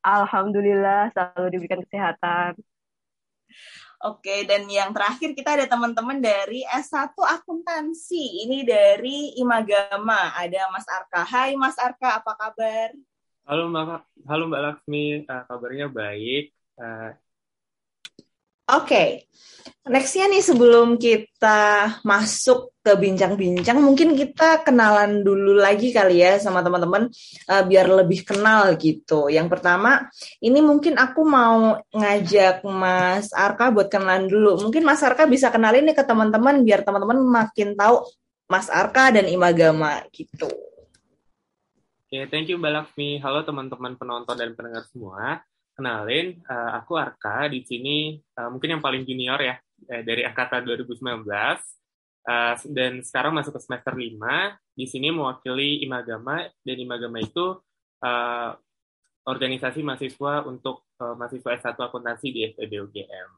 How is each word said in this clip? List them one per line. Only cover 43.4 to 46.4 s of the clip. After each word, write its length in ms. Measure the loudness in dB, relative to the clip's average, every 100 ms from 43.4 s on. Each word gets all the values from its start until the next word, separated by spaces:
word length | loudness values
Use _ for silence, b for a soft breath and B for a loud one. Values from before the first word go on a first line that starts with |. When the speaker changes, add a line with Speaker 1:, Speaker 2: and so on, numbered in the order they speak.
Speaker 3:
teman-teman 560 | -6 -10 -12 -12 -14 -14
penonton 380 | -12 -12 -10 -8
dan 160 | -10
pendengar 320 | -12 -14 -14 -16
semua. 500 | -18 -18 -10 -8 -10 _ _ _ -12
Kenalin, 640 | -10 -8 -4 -4 -6 -12